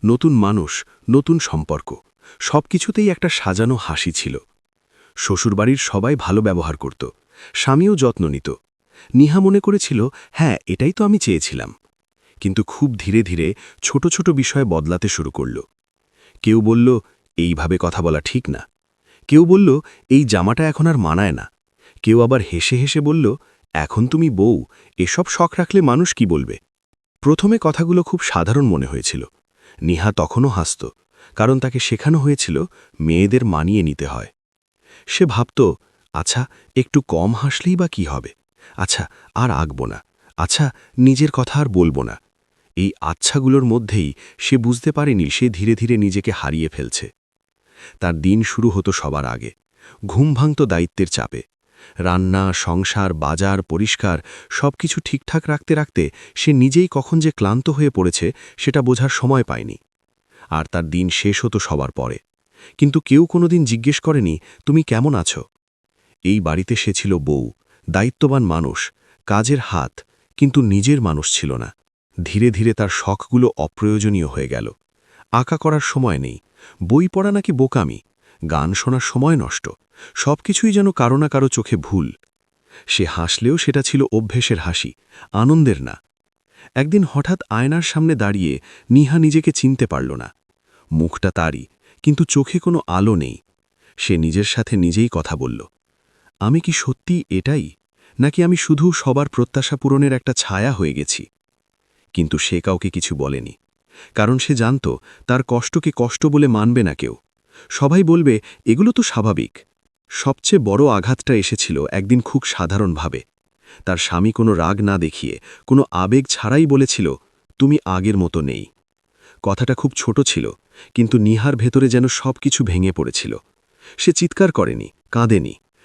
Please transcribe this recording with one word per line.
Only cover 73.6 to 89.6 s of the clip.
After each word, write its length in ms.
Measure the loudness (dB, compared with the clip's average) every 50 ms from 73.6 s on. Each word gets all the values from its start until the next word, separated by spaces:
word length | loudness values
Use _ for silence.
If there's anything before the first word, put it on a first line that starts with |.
| -6 -6 _ -2 -2 0 0 2 0 0 0 0 -2
হয়ে 200 | -4 -4 -6 -6
গেল। 200 | -6 -6 -8 -8 -10 -12 _ _ _ _ _ _ _ _ _ -10 -2
আঁকা 260 | -2 -2 0 0 -2
করার 220 | -2 0 0 0 0
সময় 380 | -2 -2 -2 -2 0 0 -2
নেই, 200 | -2 -4 -8 -10 -14 _ _ _ _ -20 -20 -12 -8 -2
বই 240 | 2 2 2 2
পড়া 240 | 2 0 0 0 0
নাকি 200 | 0 -2 0 -2
বোকামি, 480 | 0 0 0 0 0 -2 -2 -2 -6 -10 _ _ _ _ _ _ _ -10 -8 -4
গান 220 | -2 -2 -2 -2 -2
শোনার 260 | -4 -2 -2 -2 -2
সময় 360 | -4 -4 -2 0 2 2 2
নষ্ট, 340 | 0 -2 -4 -8 -10 -10 -12 -16 _ _ _ _ _ -20 -16 -10
সবকিছুই 560 | -6 -2 -2 -2 -2 -2 -4 -2 0 2 2
যেন 200 | 2 4 2 2
কারো 260 | 2 2 2 2 2
না 120 | 2 2 2
কারো 180 | 2 0 0
চোখে 280 | 0 0 -2 -4 -2 -4
ভুল। 360 | -4 -4 -2 -2 -2 -2 -4 -6 -12 _ _ _ _ _ _ _ _ _ _ _ -16 -10
সে 180 | -6 -4 -2 -2
হাসলেও 520 | -2 -4 -4 -4 -4 -2 0 0 0 0
সেটা 240 | 0 0 0 0 0
ছিল 200 | 0 0 0 0 2 2
অভ্যেসের 460 | 0 -2 -2 0 -2 -2 0 0 -2
হাসি, 340 | -2 -2 -4 -4 -4 -6 -8 -12 _ _ _ _ -20 -14 -6
আনন্দের 520 | 0 2 4 4 6 6 4 4 2 -2 -4
না। 120 | -12 -14 -16 _ _ _ _ _ _ _ _ _ _ _ _ -18 -8 -4
একদিন 280 | -4 -2 2 4 2 2 2
হঠাৎ 280 | 0 -2 0 0 -2 -4 -4 -6
আয়নার 320 | -4 -2 -2 0 0 -2
সামনে 340 | -2 -2 -2 0 2 2 2
দাঁড়িয়ে 440 | 0 0 -2 -2 0 -2 -2 -2 -4 -8 -14 -20 -10 _ 4
নিহা 280 | 6 6 6 6 4 4
নিজেকে 320 | 4 4 4 2 2 2
চিনতে 340 | 0 2